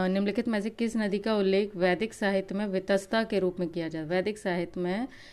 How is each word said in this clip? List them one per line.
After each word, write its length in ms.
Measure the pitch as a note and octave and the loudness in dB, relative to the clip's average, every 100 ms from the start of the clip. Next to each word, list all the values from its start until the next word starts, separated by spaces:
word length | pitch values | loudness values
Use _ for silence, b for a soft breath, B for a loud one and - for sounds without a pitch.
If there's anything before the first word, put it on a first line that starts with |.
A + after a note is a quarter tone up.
| F#3 | 4
निम्नलिखित 400 | G3 G3+ G3 A#3 | 2 0 0 0
में 140 | G#3+ | -2
से 80 | G#3+ | -2
किस 280 | A3 A3+ A3 | -2 -2 0
नदी 220 | G#3 G3+ | 0 0
का 160 | A3 G#3+ | 0 2
उल्लेख 400 | F#3+ F#3+ G#3 F#3 | 4 4 2 2
वैदिक 380 | F#3 F3 A3 | 2 2 -2
साहित्य 420 | - G3+ G3 F#3+ F#3+ | 0 0 0 0 -4
में 100 | G#3 | -2
वितस्ता 580 | F#3 F#3+ G3 G3 A3+ | -2 2 0 2 -2
के 160 | A3 G3+ | 2 0
रूप 200 | F#3 F3+ | 0 0
में 100 | E3+ | -4
किया 180 | E3+ D#3+ | -2 -4
जाता 160 | D#3+ | -4
है? 60 | D#3 | -2
वैदिक 280 | F#3 F#3+ G#3 | 0 0 -2
साहित्य 440 | G3 F3 F3 F#3 | -2 -2 -4 -4
में 260 | F3 G3 C4 B B | -2 -2 -4 B B